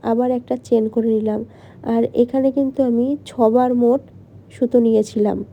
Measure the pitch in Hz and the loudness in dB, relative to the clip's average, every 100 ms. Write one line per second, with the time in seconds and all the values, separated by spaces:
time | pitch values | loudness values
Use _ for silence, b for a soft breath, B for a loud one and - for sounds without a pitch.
0 | 226 226 247 247 247 254 - 233 220 220 | -2 -2 0 -2 -4 -8 0 0 0 -2
1 | 226 220 214 214 226 B B B 269 226 | 0 0 -2 -4 -8 B B B -4 -2
2 | 233 - 240 269 269 269 269 269 262 233 | -2 0 0 2 0 0 -4 -2 0 0
3 | 254 285 - - 220 240 254 247 240 269 | 0 -4 -8 0 2 4 2 2 2 0
4 | - - - - - - 247 247 233 220 | -4 -20 -20 -20 -20 -4 0 2 4 2
5 | 214 220 208 196 202 | 0 -2 -2 -2 -8